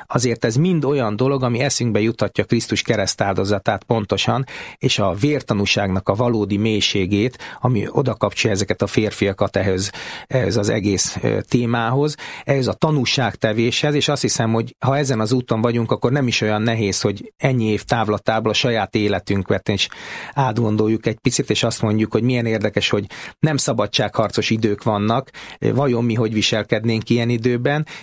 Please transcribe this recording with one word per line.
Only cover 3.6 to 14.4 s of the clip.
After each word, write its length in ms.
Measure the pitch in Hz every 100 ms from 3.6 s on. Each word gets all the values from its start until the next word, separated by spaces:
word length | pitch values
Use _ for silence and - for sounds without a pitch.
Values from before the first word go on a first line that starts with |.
| - 101
pontosan, 600 | - 113 98 98 - 117 131 - - -
és 220 | 131 -
a 140 | 98
vértanúságnak 960 | 85 143 147 - 104 101 - 101 92 -
a 60 | 101
valódi 420 | 123 117 101 101
mélységét, 800 | 110 107 - 101 95 101 123 - - -
ami 260 | 123 113 -
odakapcsolja 680 | - 127 110 104 - 113 98
ezeket 260 | 101 -
a 60 | 104
férfiakat 680 | - 107 - 101 95 101 -
ehhez, 360 | 101 92 92 - - - -
ehhez 300 | 131 95 98
az 120 | 104
egész, 480 | 113 101 92 - -
ö, 200 | 110 107
témához, 760 | - 123 117 120 113 131 151 147 - -
ehhez 240 | - 139 120
a 60 |
tanúságtevéshez, 1200 | - 160 147 120 - 117 - 113 107 117 - 151
és 140 | 147 -
azt 140 | 143
hiszem, 300 | 127 -